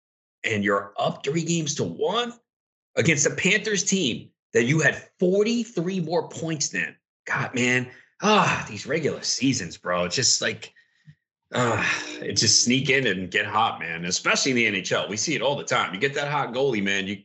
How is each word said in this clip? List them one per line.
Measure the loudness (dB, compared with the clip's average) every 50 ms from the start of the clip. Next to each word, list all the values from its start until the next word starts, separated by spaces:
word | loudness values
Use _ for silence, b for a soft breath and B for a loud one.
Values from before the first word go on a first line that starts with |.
| _ _ _ _ _ _ _ _ -4
and | -2 -2 0 0
you're | 2 0 0 0 -4 -4 -4
up | -2 -2 -2 -4 -6
three | -2 -2 -2 0
games | 0 -2 -2 -2 -4 -2
to | -4 -4
one | -4 -4 -2 -2 0 0 0 -2 -4 -6 -14 _ _ _ _ _ _ _ _ _ _ _
against | 0 2 2 4 4 2
the | 0 0
Panthers | 0 0 2 2 2 2 0 -2 0 0
team | 0 0 2 2 0 -2 -4 -8 -14 _ _ _ _ 2
that | 2 4
you | 4 4 4
had | 4 2 0 0 -8 -16 _ _
forty-three | 2 2 4 4 4 4 2 0 -2 -2 -4 -4 -4 -2 -2 -2
more | -2 0 0 0 -2 -2
points | -8 -8 -6 -4 -4 -2 -4 -4
than. | -2 -2 -4 -4 -6 _ _ _ _ _ _
God, | -4 -4 -2 -2 -2 -2
man. | 0 2 2 2 2 0 B B B B B B B
Ah, | 4 4 6 6 6 4 2 -2 -4 -8
these | -10 -10 -6 -4
regular | -4 0 0 0 -2 -2
seasons, | -4 -4 -2 0 2 2 2 2 -2 -6 -10 -10
bro. | -4 -2 0 0 0
It's | 0 0
just | 2 2 2 2 2
like, | 0 -2 -4 -4 -10 -16 b b b b b b b b b b b _ _ _ _ _ -2
ah, | 0 0 2 2 0 0 0 -2 -2 -4 -8 -10 -8
it | -8 -4 0
just | 2 2 4 4 4 4
sneak | 4 2 2 4 2
in | 2 2 2
and | 2 0 -2 -4 -2
get | -2 -2 -2
hot, | 0 0 0 2 0 0 -4
man, | -8 -8 -8 -6 -4
especially | -4 -4 -2 0 0 0 2 2 0
in | 2 2
the | 2
N | 2 0
H | 0 -2 -2
L. | -2 -2 -2 -2
We | -4 -4
see | -2 -2 -2
it | 0 0
all | 0 -2
the | -2 -4
time. | -2 0 0 0 -2 -2
You | -2
get | -2 -2 -2
that | -2 -4 -2
hot | -2 -2 -2 -2
goalie, | -2 0 0 0 0 0
man, | 0 0 0 0 -2
you, | -4 -6 -8